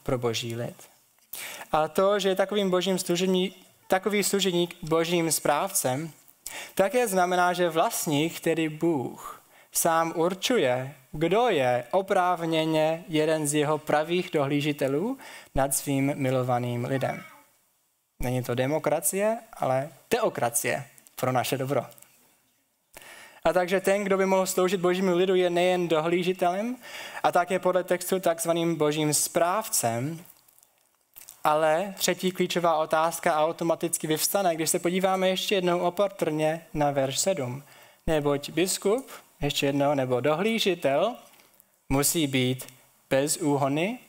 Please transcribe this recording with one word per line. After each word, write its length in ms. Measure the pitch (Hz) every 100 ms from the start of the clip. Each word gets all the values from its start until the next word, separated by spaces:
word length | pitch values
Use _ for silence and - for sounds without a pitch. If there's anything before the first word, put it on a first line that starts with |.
pro 140 | - 127
boží 380 | 120 113 120 117
lid. 340 | 120 - - _ _ _ _ - - - -
A 160 | 156 156
to, 320 | - 190 208
že 100 | 190
je 60 | 185
takovým 340 | 196 208 196
božím 300 | 180 180 185
služební-, 540 | - 175 190 185 190 - - _ _
takový 360 | 190 208 208
služebník 520 | 185 202 190 175 175 -
božím 500 | 156 165 165 175 165
správcem, 800 | - 156 147 190 - 135 131 160 - - _ - - - -
také 320 | 196 247 240
znamená, 460 | 190 180 180 180
že 160 | 175 175
vlastník, 680 | 160 214 - - 143 165 -
tedy 300 | 170 160 160
Bůh, 720 | 151 165 151 117 - - - _ - _
sám 420 | - 170 165 165 -
určuje, 800 | 170 190 - 240 135 123 131 - _
kdo 380 | 156 165 202 247
je 340 | 160 127 123 -
oprávněně 1120 | 190 196 196 180 175 165 160 160 156 156 165 180
jeden 400 | 156 156 156 147
z 60 |
jeho 240 | 151 147 151
pravých 520 | - 151 156 180 175
dohlížitelů 840 | 156 139 143 147 147 139 139 220 269 - - - 139
nad 200 | 135 -
svým 400 | - 135 139 147
milovaným 680 | 131 131 127 120 123 120 127
lidem. 380 | 135 127 - - - _ _ _ _ _ _ _ _
Není 240 | 123 127
to 120 | 120 120
demokracie, 840 | 131 151 151 151 170 190 214 226 -
ale 360 | - 135 131 151 - _
teokracie 800 | 233 214 - 120 - 123 - 131 - - -
pro 160 | 127
naše 260 | 127 110 131
dobro. 280 | 131 135 - - - _ _ _ _ _ _ _ _ - - - - -
A 100 | 165
takže 280 | 170 180 190
ten, 220 | 190 202
kdo 140 | 196 190
by 80 | 190
mohl 200 | 190 185
sloužit 360 | - 185 190
božímu 340 | 180 180 190 175
lidu, 200 | 190 185
je 140 | 180
nejen 380 | 175 180 180 170
dohlížitelem 880 | 160 165 175 175 185 175 185 233 254 - - - -
a 80 | 151
také 280 | 180 175 185
podle 240 | 180 180
textu 360 | 175 175 - 190
takzvaným 560 | 180 165 170 170 170 160
božím 380 | 151 151 151
správcem, 1120 | 147 - 175 170 202 - - 117 117 139 165 175 - _ _ _ _ _ _ _ - - -
ale 500 | 156 151 156 160 202 185
třetí 340 | - 180 185
klíčová 460 | 185 180 180 170 156
otázka 600 | 156 160 165 - 175 151
automaticky 720 | 156 165 170 160 170 - 160
vyvstane, 480 | 156 - 202 185 160
když 140 | 156
se 100 | 180
podíváme 500 | 175 185 190 190 185
ještě 260 | 185 - 196
jednou 240 | 180 175
opatrně 840 | 175 175 202 196 160 151 156 160 -
na 180 | 156 143
verš 280 | 139 135 131
sedm. 440 | 196 185 123 131 - - - _ -
„Neboť 420 | 156 143 143 -
biskup“, 640 | 156 185 - 196 240 262 - - _
ještě 240 | 143 - 143
jednou, 280 | 143 143
„nebo 260 | 143 127 123
dohlížitel 960 | 139 156 208 226 196 170 143 139 208 247 - - _ _ _ _ _
musí 380 | 139 143 175 143
být 400 | 135 127 127 - - _ _ _
bez 280 | 135 147 -
úhony 600 | 151 143 139 147 185 247